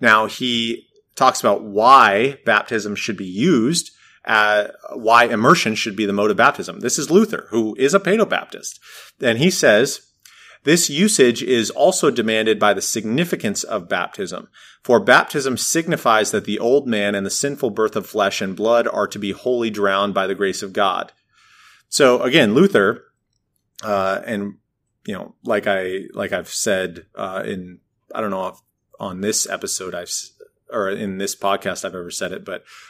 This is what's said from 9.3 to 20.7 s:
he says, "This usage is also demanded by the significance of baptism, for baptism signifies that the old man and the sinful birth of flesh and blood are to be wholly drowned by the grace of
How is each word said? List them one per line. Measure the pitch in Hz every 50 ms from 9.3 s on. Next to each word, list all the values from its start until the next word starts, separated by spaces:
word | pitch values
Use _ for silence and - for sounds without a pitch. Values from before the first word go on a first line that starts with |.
| 110
he | 117 156 185
says, | 185 - 160 127 104 110 135 139 - - _ _ _ _ _ _ _ - - - - _ -
"This | 139 170 170 - -
usage | 143 151 202 208 - - 131 120 113 113
is | 131 - 127 117 107 -
also | - - 143 185 185 - 170 147
demanded | 120 120 110 113 110 110 110 110 107 101
by | 107 104 98
the | 95
significance | - - - 113 101 107 117 151 175 170 - - - 104 98 - -
of | - 113 101 87
baptism, | 85 95 90 87 - - - 95 82 90 - - - _ _ - - _ _ -
for | - 120 110
baptism | 101 123 127 151 - - - 147 131 135 123
signifies | - - - - 165 165 170 156 - - 123 110 107 104 -
that | - 101 92
the | 107 104 -
old | - 117 135 143 127
man | 123 110 104 101 101 101
and | 98 95
the | 95
sinful | - - - 143 143 - 131 113
birth | 101 110 110 107 -
of | 110 95
flesh | - - 107 98 98 - -
and | 104 95 92
blood | 92 104 113 117 117 117
are | 113 - 107 101
to | 95 - 101
be | 101 98
wholly | 90 - - 127 123 120 117 113
drowned | 104 104 101 98 98 98 101 101 95
by | 98 95
the | 95 95
grace | 92 101 95 90 -
of | 104 95